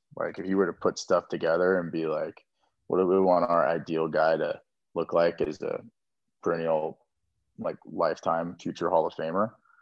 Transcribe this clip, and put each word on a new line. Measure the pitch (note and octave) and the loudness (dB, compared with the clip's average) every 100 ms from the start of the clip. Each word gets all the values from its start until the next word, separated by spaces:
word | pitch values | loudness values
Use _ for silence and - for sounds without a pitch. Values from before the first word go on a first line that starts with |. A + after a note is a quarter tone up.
| _ - | _ -8
Like, | E2 E2+ | -8 -6
if | F#2 | -2
you | G2 | 2
were | F#2 | 0
to | |
put | - - - | 0 -2 -2
stuff | - F2+ - | 0 0 0
together | E2 E2 E2 F2+ F#2+ | -2 0 2 4 2
and | E2+ | 0
be | E2 D#2+ | -4 -2
like, | D#2 D#2 - _ _ _ _ - | -2 -4 -10 _ _ _ _ -2
"What | F2 | 2
do | F#2 | 4
we | F#2+ | 4
want | F#2 F2+ E2+ | 4 4 4
our | E2+ C#2 | 2 2
ideal | E2 D2+ D#2+ D#2+ | 0 -2 -2 0
guy | D2+ D#2 D#2+ | 2 2 2
to | D2+ - _ _ _ E2+ | -2 -6 _ _ _ -6
look | E2+ | 0
like | F2 E2+ E2 | 2 2 0
as | D#2 D#2 | -4 -4
a | D#2 - - _ _ _ _ _ | -6 -8 -10 _ _ _ _ _
perennial, | - E2+ E2 D#2 D#2 - _ _ _ _ _ - | -4 -2 0 0 -2 -8 _ _ _ _ _ -10
like, | - - - | -8 -8 -8
lifetime | D#2 E2 D#2+ E2+ E2 E2+ F2 | -2 0 0 -2 -2 -2 -8
future | F2 - E2+ | -10 -4 0
Hall | E2 E2 | 2 0
of | |
Famer?" | - D#2+ F2+ A2 - _ _ | -4 -4 -2 -2 -6 _ _